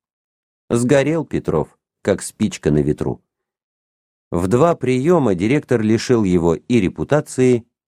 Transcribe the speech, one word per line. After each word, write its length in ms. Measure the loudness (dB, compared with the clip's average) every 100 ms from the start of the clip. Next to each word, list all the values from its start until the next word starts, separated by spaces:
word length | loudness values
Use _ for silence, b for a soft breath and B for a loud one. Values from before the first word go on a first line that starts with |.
| _ _ _ _ _ _ -4
Сгорел 540 | -2 2 2 2 -2
Петров, 560 | -4 -6 -2 -2 -2 _ _ _
как 200 | -2 -2
спичка 500 | -4 -4 -4 -2 0
на 80 | 0
ветру. 420 | 0 -2 -4 -8 _ _ _ _ _ _ _ _ _ _ -8
В 160 | -4 -2
два 280 | 0 0 0
приема 580 | -2 -2 0 2 2
директор 480 | 0 0 -2 0 -2
лишил 440 | 0 0 2 0 2
его 300 | 2 2 0
и 260 | 0 0
репутации, 840 | 0 -2 -2 -2 -2 0 2 2 -2 _